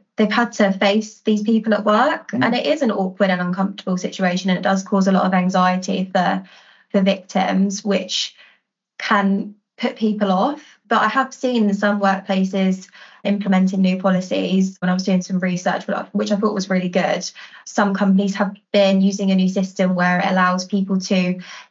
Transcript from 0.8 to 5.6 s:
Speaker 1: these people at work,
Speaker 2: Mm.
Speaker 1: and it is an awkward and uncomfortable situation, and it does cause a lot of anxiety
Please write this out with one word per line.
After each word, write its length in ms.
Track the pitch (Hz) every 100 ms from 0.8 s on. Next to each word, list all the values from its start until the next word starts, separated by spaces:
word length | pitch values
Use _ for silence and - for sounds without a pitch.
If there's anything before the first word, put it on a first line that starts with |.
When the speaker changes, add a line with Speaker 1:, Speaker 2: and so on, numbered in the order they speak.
| 208 208 214 -
Speaker 1:
these 200 | - 214
people 320 | 208 226 220
at 100 | 208
work, 460 | 208 214 277 320 -
Speaker 2:
Mm. 140 | 226
Speaker 1:
and 100 | 233
it 120 | 240 -
is 160 | 311
an 100 | 247
awkward 380 | 202 190 - 196
and 100 | 180
uncomfortable 560 | 180 180 196 - - 185
situation, 540 | 185 - 185 180 190
and 80 | 180
it 40 |
does 220 | 190 190
cause 240 | 190 196 190
a 40 |
lot 140 | 190 185
of 80 |
anxiety 720 | 190 180 185